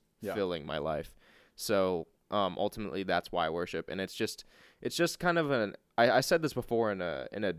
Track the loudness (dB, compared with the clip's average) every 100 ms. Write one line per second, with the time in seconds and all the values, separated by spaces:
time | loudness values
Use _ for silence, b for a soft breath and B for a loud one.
0 | _ _ -6 -2 -2 -2 -4 -4 -2 -2
1 | -4 -12 b b b b 0 2 4 0
2 | -4 _ -4 0 0 0 -4 -4 -6 -4
3 | 0 0 0 0 0 0 -4 -6 -6 -6
4 | -6 -2 -4 -4 -16 B B B -6 0
5 | 0 0 0 2 2 2 0 -4 _ 4
6 | 6 6 4 2 2 -4 -2 2 2 0
7 | -2 -4 -6 -4 -2